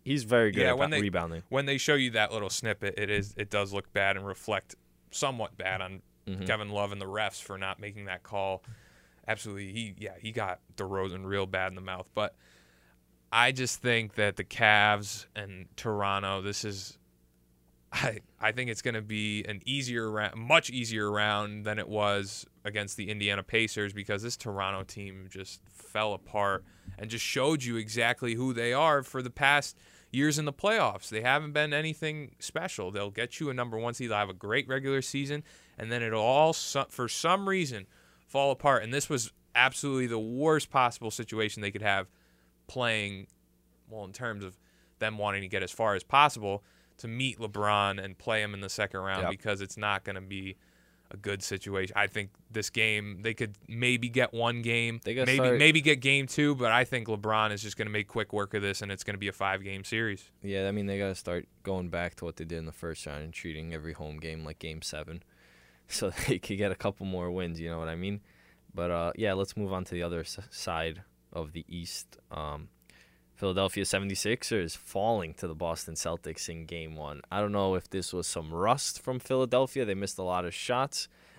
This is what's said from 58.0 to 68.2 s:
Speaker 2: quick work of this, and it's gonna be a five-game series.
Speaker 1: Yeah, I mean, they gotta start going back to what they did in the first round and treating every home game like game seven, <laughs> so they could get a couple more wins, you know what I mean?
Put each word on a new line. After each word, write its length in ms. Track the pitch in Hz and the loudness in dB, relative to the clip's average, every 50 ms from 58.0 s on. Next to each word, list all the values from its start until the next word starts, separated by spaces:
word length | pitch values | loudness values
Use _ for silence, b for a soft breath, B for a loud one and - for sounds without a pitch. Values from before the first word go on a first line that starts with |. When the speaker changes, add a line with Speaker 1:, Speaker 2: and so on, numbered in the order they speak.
| 104 | -2
Speaker 2:
quick 260 | - - 117 104 - - | -2 -2 -4 -2 -2 0
work 200 | 104 101 98 - | -2 -2 0 -2
of 80 | 104 101 | -2 0
this, 200 | 101 98 - 104 | 0 -2 -2 -4
and 100 | 101 98 | -6 -6
it's 100 | 92 - | -6 -6
gonna 160 | - 104 98 | -6 -6 -4
be 80 | 101 98 | -4 -4
a 40 | 95 | -4
five-game 500 | - 98 98 95 95 98 98 98 98 98 | -2 0 0 0 -2 -4 -6 -8 -8 -6
series. 480 | - 107 110 113 110 101 92 - - _ _ - | -4 -2 -2 0 -2 -2 -6 -8 -16 _ _ -8
Speaker 1:
Yeah, 260 | 101 98 95 98 98 | -4 -2 -2 0 0
I 20 | 101 | 0
mean, 140 | 104 101 | -2 -2
they 120 | 101 98 98 | -2 -2 -2
gotta 160 | 101 98 95 | -2 -4 -4
start 320 | - - 87 87 87 - - _ _ - | -6 -6 -4 -4 -4 -6 -8 _ _ -6
going 240 | 98 95 92 90 87 | -4 -4 -4 -4 -4
back 260 | 82 85 87 87 - | -4 -4 -4 -4 -6
to 80 | - 92 | -8 -10
what 100 | 85 80 | -8 -8
they 80 | - 82 | -8 -8
did 140 | 80 85 82 | -8 -6 -8
in 80 | 80 | -8
the 40 | 80 - | -8 -10
first 320 | - - 85 80 - - | -10 -8 -8 -8 -8 -8
round 180 | 76 71 73 76 | -10 -10 -10 -10
and 80 | 82 82 | -10 -12
treating 420 | - - 87 78 78 80 82 82 | -10 -10 -8 -8 -8 -8 -8 -8
every 200 | 78 76 82 76 | -8 -8 -8 -10
home 240 | 73 78 78 76 78 | -8 -10 -10 -10 -10
game 260 | 80 80 80 80 78 | -10 -8 -8 -8 -8
like 140 | 76 78 - | -10 -10 -10
game 220 | - 80 78 80 - | -10 -10 -10 -8 -8
seven, 420 | - - 76 78 80 82 85 - b b b b b b | -8 -8 -8 -8 -8 -10 -14 -14 b b b b b b
<laughs> 320 | b b b b b b b | b b b b b b b
so 220 | - - 110 95 - - - - | -4 -2 -2 -2 -2 -2 0 0
they 100 | 120 92 | 0 0
could 200 | - - 104 98 | -2 -4 -2 0
get 120 | 104 98 | 0 0
a 60 | 92 | 0
couple 300 | - - 101 98 - 98 | 0 -2 -4 -2 -4 -4
more 240 | 95 92 90 87 87 87 | -4 -4 -2 -2 -2 -2
wins, 260 | 92 90 87 82 80 | -2 -4 -4 -4 -6
you 120 | 82 82 | -6 -6
know 80 | 82 82 | -6 -4
what 80 | 82 80 | -4 -6
I 80 | 82 | -4
mean? 240 | 85 92 98 101 101 | -4 -4 -4 -4 -6